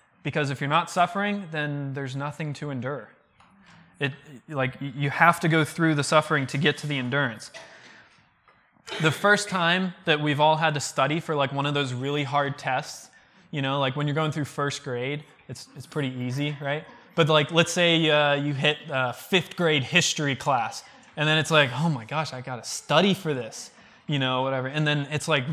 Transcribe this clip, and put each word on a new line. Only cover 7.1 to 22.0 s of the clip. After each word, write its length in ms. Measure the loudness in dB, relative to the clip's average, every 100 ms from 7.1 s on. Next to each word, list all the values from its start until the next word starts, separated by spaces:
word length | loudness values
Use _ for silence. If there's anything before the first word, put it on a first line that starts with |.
| 0 0 -4 -14 -18 -20 -20 -20 -20 -20 _ _ _ _ _ _ _ -12 -2
The 100 | 0
first 380 | 2 4 2 0
time 440 | -2 2 2 0 -2 0
that 160 | 2
we've 180 | 2 4
all 180 | 4 4
had 160 | 2 0
to 40 |
study 400 | -2 0 0 0
for, 160 | -2 -2
like, 160 | 0
one 140 | -2 -2
of 80 |
those 200 | 0 -2
really 300 | -4 -4 -2
hard 340 | 0 0 -2 -4
tests, 520 | -4 -4 -4 -12 -20 -20 _ _ _ -4
you 60 |
know, 180 | -2 0
like, 160 | 0 0
when 100 | -2
you're 100 | 0
going 180 | 0
through 100 | -2 -4
first 380 | -4 -4 -4
grade, 400 | -6 -6 -4 -6 -10 -20 -18
it's, 220 | -16 -16 -18
it's 100 | -10
pretty 220 | -6 -4
easy, 480 | -4 -4 -4 -4 -4
right? 240 | -6 -6 -8 -20 -4 0
But, 140 | 4
like, 240 | 4 4
let's 180 | 2 2
say, 380 | 4 4 4 4
uh, 240 | 4 4
you 200 | 2 0
hit, 240 | 0 0 0 -2
uh, 220 | -2 -2
fifth 420 | -4 0 0 0 0
grade 260 | 2 2
history 540 | 2 2 2 0 -2 -2
class, 480 | 0 0 -2 -8 -18 -20 -12 -2
and 100 | 2
then 120 | 2
it's 140 | 4
like, 180 | 4 4
"Oh 140 | 2 -2
my 160 | -2